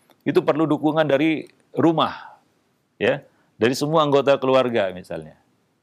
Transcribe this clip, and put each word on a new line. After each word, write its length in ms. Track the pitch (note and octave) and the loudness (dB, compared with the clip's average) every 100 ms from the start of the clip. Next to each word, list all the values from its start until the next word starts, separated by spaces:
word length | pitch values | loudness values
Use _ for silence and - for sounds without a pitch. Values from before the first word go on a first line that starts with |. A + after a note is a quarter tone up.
| _ _ | _ _
itu 160 | - F3 | -2 0
perlu 240 | C#3+ D3 | 0 0
dukungan 400 | D#3+ D3+ D3+ D#3 | 0 0 0 0
dari 400 | D3+ C#3 D#3+ D3+ - _ _ - | 0 2 0 -2 -8 _ _ 0
rumah, 640 | E3 D#3+ A2+ - - - _ _ _ _ _ _ | 0 2 -2 -6 -18 -20 _ _ _ _ _ _
ya, 240 | G#2 C#3+ - _ _ - | -2 -2 -8 _ _ -2
dari 160 | A2+ C3+ | 0 0
semua 320 | D3 D#3+ D3 | 0 0 2
anggota 320 | C#3 C3 C#3 | 2 2 0
keluarga 560 | C3 C3 B2 A2+ F#2+ F2+ | 2 2 0 -2 -4 -8
misalnya, 400 | - E2 D#2 - _ _ _ _ | -12 -14 -14 -20 _ _ _ _